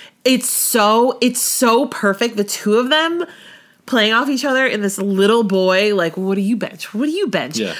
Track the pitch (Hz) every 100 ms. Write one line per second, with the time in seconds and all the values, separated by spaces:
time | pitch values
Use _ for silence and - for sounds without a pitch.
0 | - _ - 254 254 - - 240 208 220
1 | 247 - 247 247 - - 240 233 277 -
2 | 202 196 233 208 202 - 208 214 254 302
3 | 330 339 339 - - - _ _ - 247
4 | 214 226 269 269 285 262 262 214 202 190
5 | 202 190 202 233 214 190 185 185 208 202
6 | 165 165 190 196 196 233 190 - - 208
7 | 294 339 370 180 127 156 - -